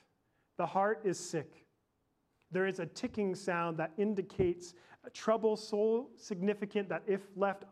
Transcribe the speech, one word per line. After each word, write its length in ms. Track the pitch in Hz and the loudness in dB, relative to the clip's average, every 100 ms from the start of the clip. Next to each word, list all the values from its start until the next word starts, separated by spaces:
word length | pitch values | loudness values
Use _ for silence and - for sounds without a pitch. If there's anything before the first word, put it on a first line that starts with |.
| _ _ _ _ _ - | _ _ _ _ _ -4
the 80 | 170 | 0
heart 340 | 190 202 214 | 2 2 2
is 140 | 208 170 | 0 -2
sick. 460 | - 165 135 - _ _ _ _ _ _ _ _ - | -2 -4 -6 -14 _ _ _ _ _ _ _ _ -4
There 160 | 180 190 | 0 0
is 140 | 185 | 0
a 60 | 165 | -6
ticking 480 | - 247 220 196 | -4 -6 -2 -2
sound 440 | 180 - 170 170 165 | 0 0 0 0 0
that 140 | 160 160 | -2 0
indicates 800 | 202 196 190 - 180 175 - - - - | 0 0 -2 2 2 0 -6 -18 -20 -20
a 60 | - | -18
trouble 460 | - - 220 220 214 | -2 2 4 4 0
so 540 | - 208 220 226 277 - | -2 2 2 2 -2 -12
significant 760 | - 185 196 208 202 208 190 | -8 -2 0 0 0 -2 -2
that 120 | 170 208 | -4 0
if 160 | 196 196 180 | -2 -2 0
left 280 | 196 196 - | 0 0 -4